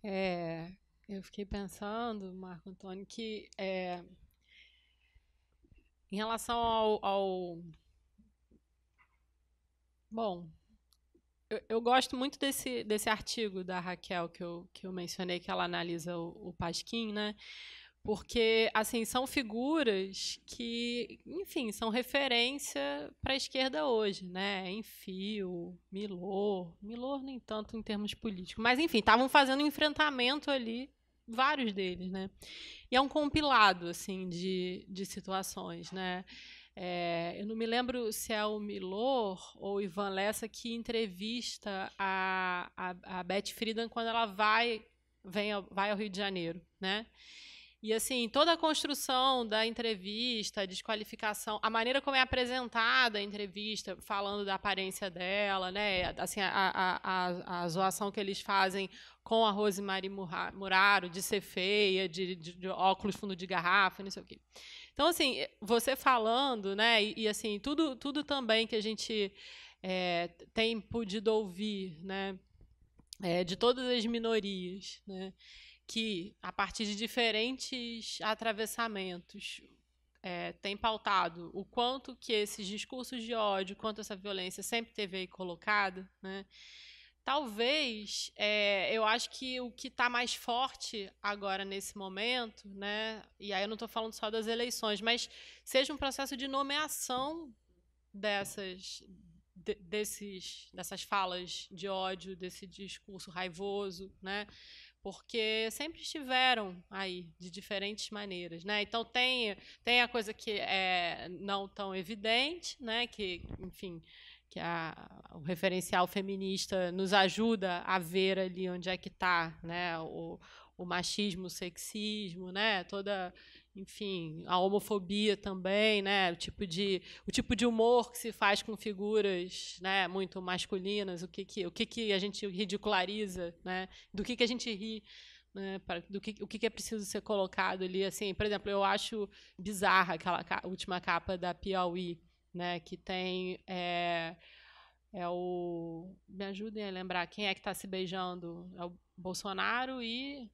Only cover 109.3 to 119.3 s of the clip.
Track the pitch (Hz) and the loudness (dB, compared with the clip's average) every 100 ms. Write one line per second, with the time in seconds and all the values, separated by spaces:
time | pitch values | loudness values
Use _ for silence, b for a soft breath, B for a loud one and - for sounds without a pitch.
109.3 | 254 220 190 B B - 240 240 240 208 | 4 0 -2 B B 4 6 6 2 -2
110.3 | 214 - 208 - 190 185 180 175 160 170 | -6 -4 -2 0 2 2 2 0 -2 -8
111.3 | 180 202 196 196 - 196 190 170 208 214 | -8 -4 -4 -4 -8 -6 -4 -6 -4 2
112.3 | 233 277 349 - - 240 226 240 - 196 | 2 2 -2 -10 -8 -4 -2 -2 -4 -6
113.3 | 175 - - 185 - 190 170 B B B | -6 -8 -12 -12 -12 -12 -12 B B B
114.3 | B _ - 170 170 160 - - - - | B _ -6 -4 -2 -4 -10 -18 -20 -18
115.3 | 175 147 170 190 185 180 190 185 202 196 | -10 -4 0 2 0 2 2 4 2 -4
116.3 | 196 190 190 - 190 180 180 190 196 190 | -4 -2 -2 -2 0 0 0 4 8 6
117.3 | 202 226 226 185 175 - 185 165 185 190 | 6 4 4 2 -2 0 0 2 2 4
118.3 | 190 185 180 185 180 180 185 196 - 185 | 2 0 -2 -4 -2 -4 -4 -6 -2 4